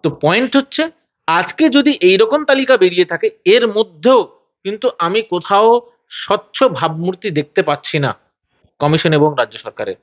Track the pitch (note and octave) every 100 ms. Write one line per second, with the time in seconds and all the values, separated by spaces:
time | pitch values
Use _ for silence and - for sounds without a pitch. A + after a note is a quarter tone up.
0 | D#3 - D3 G3 B3+ C#4 C4+ - D#4+ _
1 | _ _ - E3+ F#3 - D#4+ C4 C#4+ C4+
2 | F3+ F#3+ A3 D4+ D4 C4+ C4 C4 F#3 F3
3 | F3 E3+ A3 - - A3+ A#3 G#3 G#3 D#3+
4 | G3 C4+ C4+ _ _ _ G3 G#3 - -
5 | E3+ G#3 A3 F3+ E3+ G3 A3 A#3+ A#3+ _
6 | _ - - G3+ _ - B3+ D#3 E3 D#3+
7 | F3 F#3 G#3+ D3+ D3 - F3+ C#3+ - D#3
8 | C#3 - _ _ _ _ _ _ D3 D#3
9 | E3+ D3+ D3+ C#3 A2+ G#2 A2 - G2+ F2+